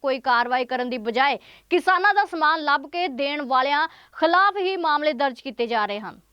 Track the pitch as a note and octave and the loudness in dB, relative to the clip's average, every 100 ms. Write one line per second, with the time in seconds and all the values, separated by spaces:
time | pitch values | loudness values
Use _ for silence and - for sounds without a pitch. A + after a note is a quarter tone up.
0 | C4+ C4 C4 A#3+ A#3+ B3+ B3 B3+ B3 B3 | -4 -2 0 0 2 -2 -2 -4 -4 -4
1 | G#3+ A3+ C#4+ A#3+ - - - E4+ F#4 F4+ | -4 0 0 0 -8 -20 -2 0 2 4
2 | G4+ G4+ G4+ E4+ D4+ D#4+ D4 C#4+ C#4+ F4 | 4 4 0 0 0 2 0 -2 -2 -4
3 | F4+ B3 C#4 D4 B3+ B3+ C4+ C#4+ D#4+ - | -4 -2 -4 -4 0 0 2 0 -2 -6
4 | - - D#4+ F4+ G4+ G4 F#4 F#4 E4 D4 | -20 -2 2 4 4 2 -4 -2 0 0
5 | D4+ B3 C#4 A#3+ C4+ A3 A#3 A3+ G#3 G3+ | 0 0 -2 -4 -14 -6 -2 -2 -2 -6
6 | F#3+ - _ | -10 -16 _